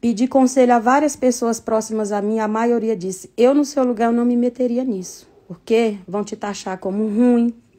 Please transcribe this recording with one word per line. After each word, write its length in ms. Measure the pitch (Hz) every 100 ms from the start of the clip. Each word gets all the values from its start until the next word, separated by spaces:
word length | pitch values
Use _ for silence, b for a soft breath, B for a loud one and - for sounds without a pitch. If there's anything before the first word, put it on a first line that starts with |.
Pedi 260 | 240 208 262
conselho 480 | 269 254 254 247
a 40 | 240
várias 360 | 226 269 302
pessoas 460 | 285 254 240 233 226
próximas 500 | - 220 220 220 208
a 120 | 208
mim, 160 | 202 220
a 100 | 214
maioria 480 | 214 233 240 220 214
disse, 340 | 180 185 - -
"Eu 180 | 240
no 100 | 285
seu 200 | 285 -
lugar 220 | 254 226 233
eu 60 |
não 120 | 233
me 120 | 240 240
meteria 460 | 240 240 254 233
nisso, 460 | 262 196 180 - - _ _
porque 520 | 175 - 226 233 202 180
vão 160 | 196
te 120 | 208 214
taxar 420 | 208 196 - 190
como 280 | 196 196 220
ruim, 480 | 208 247 240 233 233 _